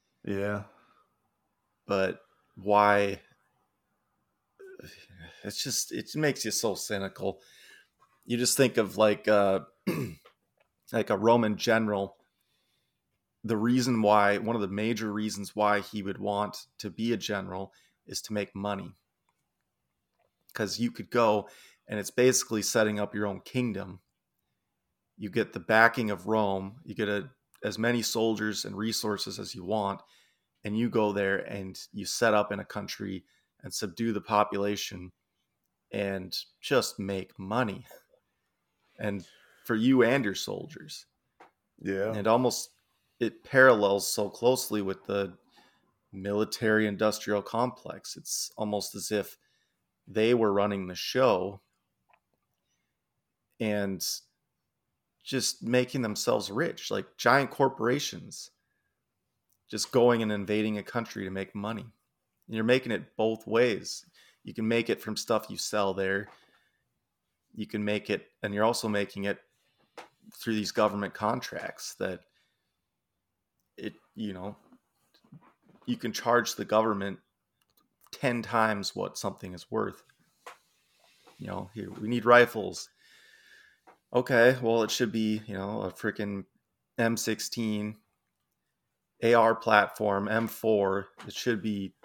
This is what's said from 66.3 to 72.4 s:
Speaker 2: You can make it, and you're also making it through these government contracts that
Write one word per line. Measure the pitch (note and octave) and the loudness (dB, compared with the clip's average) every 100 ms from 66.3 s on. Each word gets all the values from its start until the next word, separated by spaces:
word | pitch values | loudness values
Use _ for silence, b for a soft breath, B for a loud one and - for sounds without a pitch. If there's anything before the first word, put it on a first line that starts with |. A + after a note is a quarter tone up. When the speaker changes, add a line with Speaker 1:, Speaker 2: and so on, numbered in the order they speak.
| b b b b b _ _ _ _ _ _ _ | b b b b b _ _ _ _ _ _ _
Speaker 2:
You | - G#2 | -12 -8
can | G#2+ G#2 | -4 -2
make | G#2+ - | -2 -2
it, | G2 - _ | -4 -6 _
and | G#2 | -6
you're | G2+ A2 | 2 2
also | A#2+ A2 | 2 -2
making | G#2 G2 G2+ G2 | -2 -2 -4 -4
it | - _ _ _ _ _ - - _ - | -4 _ _ _ _ _ -20 -20 _ -20
through | - A2+ A2 | -10 -4 -2
these | F#2+ | -2
government | - G#2+ G2+ G2 | 2 2 0 -6
contracts | - G#2+ B2+ - - - - - - | -2 -2 -2 -6 -10 -10 -12 -14 -6
that | F#2+ F#2 _ _ | -6 -6 _ _